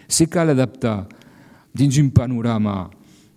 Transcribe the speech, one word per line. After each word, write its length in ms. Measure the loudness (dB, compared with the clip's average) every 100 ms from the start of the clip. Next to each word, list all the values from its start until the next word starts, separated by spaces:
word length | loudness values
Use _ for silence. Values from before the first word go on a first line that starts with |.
| -4
Se 180 | 0 0
cal 240 | 2 2
adaptar 560 | 2 0 -2 -4 -4 -8 -18 -20 -20 -20 -20 _
dins 300 | -2 2 2
un 80 | 2
panorama 800 | 2 0 -2 -2 0 -2 -4 -8 -16 _ -20 _